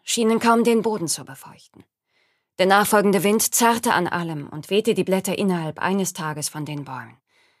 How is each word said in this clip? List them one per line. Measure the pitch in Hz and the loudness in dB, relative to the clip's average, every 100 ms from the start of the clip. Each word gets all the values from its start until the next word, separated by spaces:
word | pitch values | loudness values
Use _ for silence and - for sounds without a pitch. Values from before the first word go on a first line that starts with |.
schienen | - - 220 226 | -6 0 2 2
kaum | 233 233 | 4 4
den | 226 226 | 4 2
Boden | 220 214 165 | 0 -2 -4
zu | - | -6
befeuchten. | 135 135 - - _ - _ _ _ _ _ _ _ - | -8 -18 -20 -20 _ -20 _ _ _ _ _ _ _ 0
Der | 185 | 4
nachfolgende | 196 202 214 202 202 | 4 6 4 4 2
Wind | 202 214 - | 2 2 0
zerrte | - 233 233 233 | 2 2 2 2
an | 180 180 | 0 0
allem | 175 170 156 143 | -4 -4 -8 -10
und | 151 - | -12 -4
wehte | 196 220 | -2 0
die | 196 | 0
Blätter | 185 190 190 175 | 0 -2 -2 -2
innerhalb | 196 175 156 147 | 0 -2 -4 -6
eines | 180 196 185 | -4 -2 -4
Tages | - 156 151 147 | -6 -8 -8 -8
von | 156 | -8
den | 143 147 | -8 -10
Bäumen. | 135 131 113 - _ _ _ _ | -10 -14 -16 -20 _ _ _ _